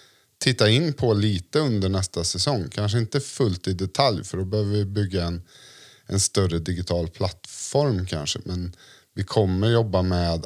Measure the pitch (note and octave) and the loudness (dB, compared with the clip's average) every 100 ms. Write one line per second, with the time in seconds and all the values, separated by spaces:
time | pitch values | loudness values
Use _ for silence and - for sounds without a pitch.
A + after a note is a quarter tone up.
0 | - _ _ - - B2 G#2+ A#2+ E3 C#3 | -20 _ _ -4 0 4 4 4 2 0
1 | B2 G#2 G#2+ F#2 - D3+ D3 G#2+ F#2+ F#2+ | 2 4 4 0 -2 0 0 2 0 0
2 | F#2+ - E2+ F2 A2+ B2+ E2 - G#2 A#2 | -2 -4 -4 -2 0 -2 -2 -4 -2 0
3 | A2+ C#3+ C#3 - A#2 F2+ - F2+ F#2+ - | 0 -4 -4 -2 0 0 -4 -4 -2 2
4 | C#3 F2+ - F#2 F#2 G#2+ G2+ G#2 G2 G#2 | 2 2 -4 -6 -2 0 0 0 0 -2
5 | G2 F#2 E2+ E2+ - - - - - - | -2 0 -2 -4 -8 -20 -20 -20 -20 -20
6 | - G2 - - F#2 E2 D#2+ F2 F2 F2 | -4 -2 0 2 0 0 -2 -4 -2 -2
7 | E2 - F#2 - - - - C#3 D3 G2 | -2 -4 -6 -6 -16 -14 -2 0 2 0
8 | F#2 D#2+ D2 - F#2+ F2+ F2 - - - | -2 -4 -6 -8 -6 -6 -6 -10 -20 -20
9 | _ - G2+ - F#2+ F#2 A2 A#2 G#2+ F#2 | _ -8 -2 2 2 4 4 2 2 0
10 | F#2 F2 E2+ E2 | 2 2 0 -2